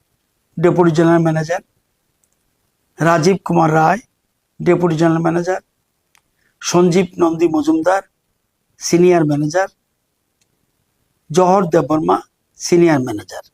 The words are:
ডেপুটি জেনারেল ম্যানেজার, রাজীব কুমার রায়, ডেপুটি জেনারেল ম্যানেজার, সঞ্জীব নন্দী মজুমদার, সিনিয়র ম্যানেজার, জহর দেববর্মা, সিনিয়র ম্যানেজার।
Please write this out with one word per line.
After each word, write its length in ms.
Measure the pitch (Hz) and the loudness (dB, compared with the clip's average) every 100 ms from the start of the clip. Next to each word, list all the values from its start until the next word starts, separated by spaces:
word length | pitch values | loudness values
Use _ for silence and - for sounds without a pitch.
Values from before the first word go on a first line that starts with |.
| _ _ _ _ _ - | _ _ _ _ _ -2
ডেপুটি 320 | 170 160 175 | 0 2 2
জেনারেল 320 | 156 165 170 | 2 2 2
ম্যানেজার, 380 | 165 160 160 180 - _ _ _ _ _ _ _ _ _ _ _ _ - | 0 -2 -4 -8 -10 _ _ _ _ _ _ _ _ _ _ _ _ -4
রাজীব 380 | 165 165 156 190 - | 0 2 2 0 0
কুমার 280 | 170 160 | 0 2
রায়, 260 | 160 160 202 - _ _ _ _ - | 2 2 -2 -6 _ _ _ _ -6
ডেপুটি 340 | 160 175 175 156 | -2 0 0 0
জেনারেল 240 | 165 160 | 0 0
ম্যানেজার, 400 | 165 170 175 190 _ _ _ _ _ _ _ _ _ _ | -2 -4 -4 -6 _ _ _ _ _ _ _ _ _ _
সঞ্জীব 480 | - 175 180 170 180 - | -4 0 2 0 -2 -2
নন্দী 280 | 170 160 170 | -2 0 -2
মজুমদার, 540 | 156 147 160 160 190 - _ _ _ _ _ _ _ | -2 -2 -2 0 -2 -4 _ _ _ _ _ _ _
সিনিয়র 480 | - 170 180 175 151 | -2 2 4 2 0
ম্যানেজার, 420 | 147 151 175 196 _ _ _ _ _ _ _ _ _ _ _ _ _ _ _ - | -2 -2 -4 -4 _ _ _ _ _ _ _ _ _ _ _ _ _ _ _ -6
জহর 320 | 151 180 190 175 | 0 2 2 2
দেববর্মা, 520 | 170 139 156 170 196 - _ _ - | -2 0 -2 -2 -4 -6 _ _ -12
সিনিয়র 440 | - 175 170 147 | 0 2 4 2
ম্যানেজার। 440 | 127 104 - - - | -2 -8 -12 -18 -20